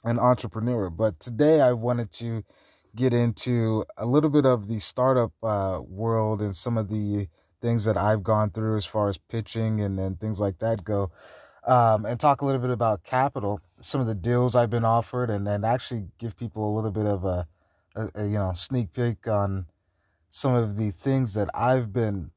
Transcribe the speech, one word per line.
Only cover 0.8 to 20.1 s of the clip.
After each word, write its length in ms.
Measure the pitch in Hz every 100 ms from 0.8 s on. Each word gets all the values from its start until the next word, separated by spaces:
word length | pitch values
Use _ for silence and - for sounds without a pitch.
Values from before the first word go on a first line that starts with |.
| 92
But 300 | 82 110 87
today 420 | - 113 147 160
I 100 | 131
wanted 400 | 120 120 120 113
to 320 | - 117 113 - _ _ _ _
get 200 | 107 127
into 720 | 120 120 - - 120 113 110 - -
a 80 |
little 260 | 117 139 151
bit 140 | 147
of 240 | 131 123 101
the 100 | 110
startup, 540 | - - 131 131 113 _
uh, 380 | 113 104 98 90
world 600 | 62 92 113 113 107 107
and 120 | 104
some 220 | 98 123 117
of 140 | 101
the 380 | 107 104 104 98 _ _ _
things 240 | 117 117 107
that 100 | 104
I've 260 | 104 107
gone 280 | 92 107 107
through 260 | 113 110 110
as 80 |
far 240 | - 107 104
as 80 | 98
pitching 640 | _ 117 107 113 110 107
and, 180 | 101 95
and 220 | 95 90
things 180 | 110 98
like 200 | 101 92
that 260 | 110 113
go, 260 | 90 101 98 - - - - _ -
um, 380 | 127 117 107
and 160 | 107 120
talk 220 | 151 139
a 20 |
little 160 | 139 131
bit 100 | 127
about 340 | 117 113 101
capital, 540 | - 127 135 135 101 104 _ _
some 220 | - 139
of 40 | 117
the 80 |
deals 400 | 104 110 123 123
I've 160 | 120 117
been 140 | 117
offered, 460 | 113 117 - 123 120
and 160 | 104 101
then 180 | 104
actually 440 | 107 127 - 117 95 _
give 180 | 117 -
people 340 | 120 110 107
a 40 | 107
little 160 | 110
bit 140 | 101 104
of 180 | 98
a, 240 | 95 90 85 _ _ _ _
a, 140 | - 107
a, 100 | -
you 140 | 104 104
know, 160 | 95
sneak 360 | 90 - 131 104
peek 340 | - 120 107 113
on 380 | 104 101 95 90 _ _ _ _